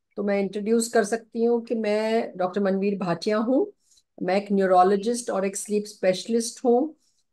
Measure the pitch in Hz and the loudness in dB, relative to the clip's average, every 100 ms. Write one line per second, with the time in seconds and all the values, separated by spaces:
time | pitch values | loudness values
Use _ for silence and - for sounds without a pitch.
0 | _ - 202 202 196 208 202 233 226 233 | _ -6 -2 -2 -2 -4 0 0 2 0
1 | 202 233 - 233 233 233 233 233 214 214 | 0 -2 -6 -2 0 0 -2 -4 0 0
2 | 220 226 240 180 180 202 202 190 202 190 | 0 0 -2 -2 -2 0 0 0 0 -2
3 | 185 170 - 214 233 269 415 - _ _ | -2 -2 -2 0 2 0 0 -6 _ _
4 | _ - 180 190 202 202 190 185 185 202 | _ -8 -2 -2 0 2 4 6 6 4
5 | 208 240 - 202 196 196 - 208 208 - | 0 -4 -4 -4 -4 -6 -4 -4 -4 -4
6 | 190 185 - 233 226 - 262 240 311 - | -2 -2 0 -2 -2 -2 2 2 0 -8
7 | _ _ _ | _ _ _